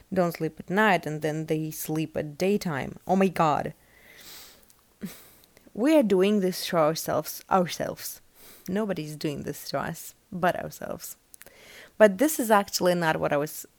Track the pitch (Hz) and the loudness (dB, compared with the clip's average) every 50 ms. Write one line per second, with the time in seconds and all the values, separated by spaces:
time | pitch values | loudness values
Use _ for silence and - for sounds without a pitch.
0 | - _ - 185 180 175 160 - 160 156 156 - - - 175 202 220 214 190 170 | -14 _ 0 0 0 0 0 -2 -4 -6 -6 -8 -8 -2 2 4 6 6 4 4
1 | - 151 156 151 151 156 151 156 160 156 160 156 156 156 156 - - - 156 156 | 2 -2 -4 -2 -2 -2 -2 -2 -2 -2 -2 -2 -2 -4 -6 -8 -6 -4 -2 -2
2 | 160 151 - - 151 151 147 - 180 190 208 208 - 185 151 131 131 - - - | -4 -4 -4 -6 -6 -6 -4 -2 0 0 0 0 0 -2 -4 -4 -4 -6 -10 -10
3 | - - 185 190 196 190 165 - 170 156 143 - - 156 - - _ _ _ _ | -2 0 2 4 4 2 2 2 2 2 2 2 -2 -4 -8 -12 _ _ _ _
4 | - - - - - - - - - - - _ _ _ _ _ _ _ _ _ | -20 -20 -20 -20 -20 -20 -20 -20 -20 -20 -20 _ _ _ _ _ _ _ _ _
5 | - 180 - - - - - _ _ _ _ - _ - - - 220 294 320 302 | -14 -14 -14 -16 -20 -20 -20 _ _ _ _ -20 _ -16 -6 -2 2 4 6 6
6 | 262 202 202 180 185 202 214 208 185 180 - - - - - 170 156 151 160 156 | 6 6 4 4 4 4 4 2 2 0 -2 -4 -6 -2 2 2 2 2 2 0
7 | - - - 131 156 - - - - - - 190 180 156 - - - - - - | -4 -4 -4 -4 -4 -6 -10 -14 -4 0 2 2 2 0 -2 -6 -6 -6 -6 -8
8 | - - - - - _ _ - - - - - - - 185 202 226 208 185 156 | -10 -12 -14 -14 -18 _ _ -20 -20 -20 -20 -16 -10 -6 -4 -2 -2 -2 -4 -6
9 | 156 151 156 147 - 160 143 139 - - 143 - - - - - - - 170 - | -6 -8 -8 -6 -6 -4 -4 -4 -6 -8 -10 -10 -10 -6 -6 -4 -4 -6 -8 -10
10 | - - - _ _ _ - 180 185 175 - - - 156 - - - - - - | -12 -16 -18 _ _ _ -6 -2 0 0 0 -2 -6 -10 -10 -12 -10 -10 -10 -10
11 | - - - - _ _ - - - - - - - - - - - - _ - | -12 -14 -16 -18 _ _ -20 -20 -20 -20 -20 -20 -20 -20 -20 -20 -20 -20 _ 6
12 | 214 214 190 190 254 311 311 - 269 214 220 202 202 - - - 185 180 175 175 | 6 6 6 4 2 0 2 0 2 4 4 4 2 0 -2 0 2 2 2 2
13 | 170 160 160 165 160 156 151 143 143 160 - - - - _ | 2 0 0 0 0 0 0 0 -2 -4 -6 -12 -16 -18 _